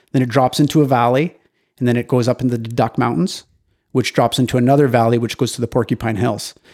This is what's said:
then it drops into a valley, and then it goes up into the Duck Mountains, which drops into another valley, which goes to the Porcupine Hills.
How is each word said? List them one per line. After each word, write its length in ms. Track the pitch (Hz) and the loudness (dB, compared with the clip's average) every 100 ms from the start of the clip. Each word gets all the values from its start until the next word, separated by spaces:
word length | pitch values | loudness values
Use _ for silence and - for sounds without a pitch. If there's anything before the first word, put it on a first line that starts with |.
| _ | _
then 100 | 135 | -2
it 60 | 123 | 0
drops 320 | 123 127 - | 2 2 2
into 200 | 147 156 | 0 2
a 60 | 139 | 2
valley, 480 | 127 120 127 170 - _ _ _ - | 2 2 0 -2 -6 _ _ _ -4
and 100 | 123 | -2
then 80 | 120 | 0
it 100 | 117 | 0
goes 220 | 127 120 | 0 0
up 120 | 123 | -2
into 160 | 127 120 | -2 -4
the 120 | 113 | -6
Duck 280 | 117 117 - | -2 -2 0
Mountains, 480 | 120 117 185 - - _ _ _ _ | -2 0 -4 -6 -18 _ _ _ _
which 200 | 131 117 | -4 -2
drops 260 | - 120 - | 0 0 0
into 180 | 123 127 | 0 2
another 300 | 123 139 139 | 2 4 4
valley, 320 | 120 113 117 | 4 2 0
which 180 | 117 - | -2 -4
goes 160 | 123 | -4
to 60 | - | -2
the 60 | 117 | -2
Porcupine 480 | 123 110 117 117 110 | -2 -2 -2 -4 -2
Hills. 380 | 120 104 - - _ | -2 -4 -8 -16 _